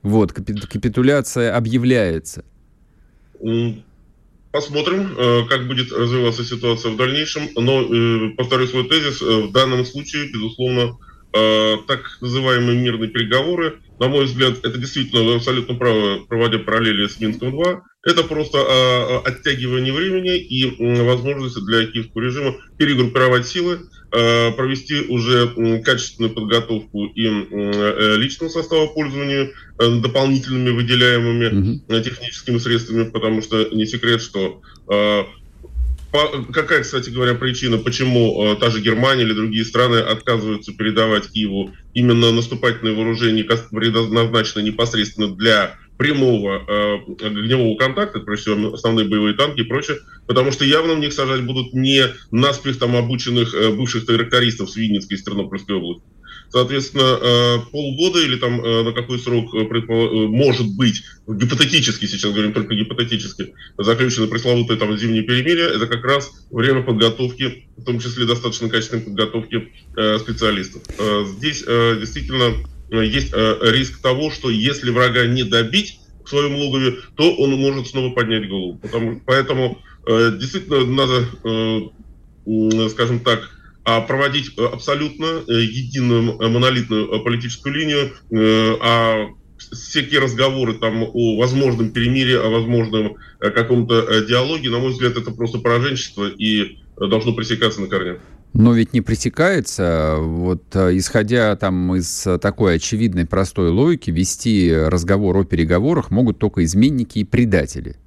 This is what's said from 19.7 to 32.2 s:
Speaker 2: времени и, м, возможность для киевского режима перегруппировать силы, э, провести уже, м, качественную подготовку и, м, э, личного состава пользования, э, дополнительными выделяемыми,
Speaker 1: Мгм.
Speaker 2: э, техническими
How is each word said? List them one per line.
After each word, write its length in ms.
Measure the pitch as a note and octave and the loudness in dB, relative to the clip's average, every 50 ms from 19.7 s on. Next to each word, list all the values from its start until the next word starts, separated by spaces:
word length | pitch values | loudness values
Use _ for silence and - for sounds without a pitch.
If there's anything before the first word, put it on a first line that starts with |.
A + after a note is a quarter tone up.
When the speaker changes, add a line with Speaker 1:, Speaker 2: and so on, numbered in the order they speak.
| B2+ B2+ B2+ C3 | -2 -2 -2 -2
Speaker 2:
времени 460 | C3+ D3+ F3+ F#3+ F#3 F#3 F#3 F3+ F3+ F3 | -2 -2 -2 -2 -2 -2 -2 -2 -2 -2
и, 260 | F3 - B2+ B2+ C3 B2+ A#2 - | -4 -4 -2 -2 -2 -2 -2 -2
м, 240 | A#2 A#2+ A#2+ A#2+ A#2+ | 0 0 2 2 4
возможность 560 | A#2+ B2+ B2 A#2 C#3 C#3+ C#3 C3+ B2 A#2 A2+ G2 | 2 2 2 0 -4 -4 -4 -6 -8 -8 -8 -4
для 180 | G2 A2+ A2+ A2+ | 0 0 0 0
киевского 360 | A2 - A#2 A2 - - A2 | 0 -4 -6 -8 -6 -6 -4
режима 340 | A#2 B2+ B2 C#3+ C#3+ C3+ - - - - - - | -4 -4 -4 -2 -4 -4 -4 -6 -14 -20 -2 0
перегруппировать 680 | D3+ C#3+ C#3 B2+ B2 A#2+ A#2+ C3 B2+ B2+ B2+ B2 A#2+ | 0 2 4 2 2 2 2 2 4 4 4 2 0
силы, 320 | - - F#3 E3+ F3+ F3 F3 - - - - - - | -2 -4 -2 -2 -2 -2 -4 -8 -18 -20 -20 -14 -4
э, 380 | - A#2 A#2 A#2 A#2 A#2 A#2 A#2 | 0 2 2 4 4 4 2 2
провести 500 | G#2 B2 B2+ C3 C3+ B2+ - - D3+ C#3+ - - | 0 -2 -2 -2 -2 -4 -6 -4 -4 -4 -2 -2
уже, 440 | B2 A#2+ A2+ A#2+ B2+ B2 A#2+ A#2+ A#2+ | -2 -2 2 4 4 4 4 2 0
м, 260 | A2+ A#2 A2+ A2+ A2+ A2+ | 0 0 2 2 0 2
качественную 500 | - C3 A#2 - - - - A#2 A2 A2 | 0 0 0 -2 -8 -6 -4 -4 -4 -2
подготовку 720 | A#2 G#2+ G#2 A2+ A#2 A2+ - A2+ G#2+ G#2 - - G#2 G#2 | -4 -2 0 0 0 0 0 -4 -6 -6 -8 -8 -6 -6
и, 200 | G2+ - A2+ A2+ | -6 -4 -2 -2
м, 200 | A2 G#2+ G#2 G2 F#2 | 0 0 -2 -4 -4
э, 640 | - G#2 G2+ G#2 G#2 G#2 G#2 G#2 - - G#2+ G#2+ G#2+ | -6 -6 -4 -2 -2 0 0 0 0 2 2 2 2
личного 340 | G#2+ B2 C3+ - - E3 D#3+ | 2 0 -2 -4 -6 -8 -6
состава 360 | D#3+ E3 D#3+ - E3 D#3+ D#3 D3+ | -4 -6 -4 0 2 2 2 2
пользования, 600 | D#3 D#3 D3+ C#3 C3 C#3 C#3+ C#3 C#3 C#3 C3+ C3+ - - - - - - | 0 -4 -4 -4 -4 -6 -4 -2 0 -2 -2 -2 -6 -16 -20 -20 -2 0
э, 100 | A#2 A#2 A#2+ A#2+ | 2 2 4 2
дополнительными 680 | A2 B2 A#2 C#3 C3+ C3+ C3+ C3 B2+ C3 C3 B2+ B2+ B2 | 0 2 2 2 4 4 2 2 0 -2 -2 0 0 0
выделяемыми, 800 | A#2+ A#2+ B2 A#2 B2+ B2 B2 B2 A#2+ A#2+ A#2 A#2 A#2 A#2+ A#2 A2+ | 0 0 0 0 2 4 4 4 4 4 2 2 0 2 0 2
Speaker 1:
Мгм. 340 | G2+ G2+ F#2+ G#2+ A#2+ C#3 - - | 2 2 0 0 -2 -4 -4 -2
Speaker 2:
э, 120 | A2+ A2+ | -2 -2
техническими 560 | A2+ B2+ - - | -2 -4 -8 -10